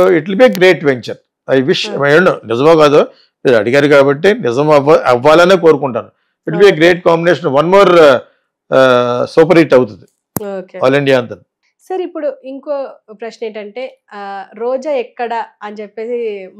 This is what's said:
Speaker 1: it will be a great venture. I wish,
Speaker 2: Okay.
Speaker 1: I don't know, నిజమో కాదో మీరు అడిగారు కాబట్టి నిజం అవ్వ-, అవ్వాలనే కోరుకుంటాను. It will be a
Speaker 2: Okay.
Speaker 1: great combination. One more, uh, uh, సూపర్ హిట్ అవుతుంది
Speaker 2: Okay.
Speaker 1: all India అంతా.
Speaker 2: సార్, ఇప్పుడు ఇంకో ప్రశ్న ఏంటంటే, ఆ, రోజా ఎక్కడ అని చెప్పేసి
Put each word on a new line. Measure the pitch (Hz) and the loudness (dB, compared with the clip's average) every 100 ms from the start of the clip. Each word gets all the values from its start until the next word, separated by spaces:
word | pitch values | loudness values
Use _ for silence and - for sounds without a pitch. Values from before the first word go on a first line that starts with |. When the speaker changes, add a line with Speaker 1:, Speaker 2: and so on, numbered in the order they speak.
| 185 165 | 2 0
Speaker 1:
it | 165 | -2
will | 196 | 2
be | 254 | 2
a | 190 | 4
great | 185 160 143 | 2 2 -2
venture. | 123 107 - _ _ - 135 | -4 -8 -16 _ _ -4 -2
I | |
wish, | 131 185 214 | 0 -4 -6
Speaker 2:
Okay. | 190 139 | -4 0
Speaker 1:
I | 151 | 2
don't | 185 | 2
know, | - 107 | -2 -6
నిజమో | 117 151 160 | -2 2 4
కాదో | 147 151 262 _ _ _ 143 | 4 2 0 _ _ _ 0
మీరు | 113 | 0
అడిగారు | 107 143 143 | 2 0 4
కాబట్టి | 143 139 143 190 | 4 2 0 -2
నిజం | 226 123 120 151 | -2 -4 -2 2
అవ్వ-, | 147 139 170 - | 2 4 2 2
అవ్వాలనే | 123 143 160 180 185 | 0 2 4 4 4
కోరుకుంటాను. | 165 143 139 110 101 _ _ _ - | 2 2 -2 -8 -12 _ _ _ -10
It | |
will | 165 202 | 2 2
be | |
a | 156 | 4
Speaker 2:
Okay. | 170 | 2
Speaker 1:
great | 175 175 | 2 0
combination. | 165 170 147 165 135 | 0 0 -2 -2 -2
One | 165 196 | 2 4
more, | 190 175 | 4 6
uh, | 147 117 - _ _ _ _ | 4 2 -4 _ _ _ _
uh, | 135 131 123 123 123 127 | 0 2 2 -2 -4 -2
సూపర్ | 165 160 170 | 0 4 4
హిట్ | 143 | 4
అవుతుంది | 127 117 92 _ _ _ - | 2 0 -6 _ _ _ -14
Speaker 2:
Okay. | 202 196 190 185 131 | -12 -12 -14 -6 -2
Speaker 1:
all | 139 | 0
India | 139 131 | 0 -2
అంతా. | 110 101 _ _ _ _ - | -4 -14 _ _ _ _ -12
Speaker 2:
సార్, | 370 | -10
ఇప్పుడు | 349 330 294 269 | -10 -8 -10 -10
ఇంకో | 262 269 302 277 254 - _ | -16 -16 -10 -10 -10 -16 _
ప్రశ్న | 208 226 220 226 | -18 -18 -12 -14
ఏంటంటే, | 214 208 226 262 _ _ | -12 -16 -14 -16 _ _
ఆ, | 208 202 196 - 208 | -16 -14 -14 -16 -10
రోజా | 240 262 302 | -8 -6 -6
ఎక్కడ | 277 - - 233 233 - _ | -6 -8 -10 -8 -8 -10 _
అని | 208 214 | -18 -16
చెప్పేసి | 202 226 226 240 226 202 190 202 | -16 -14 -10 -8 -8 -10 -16 -20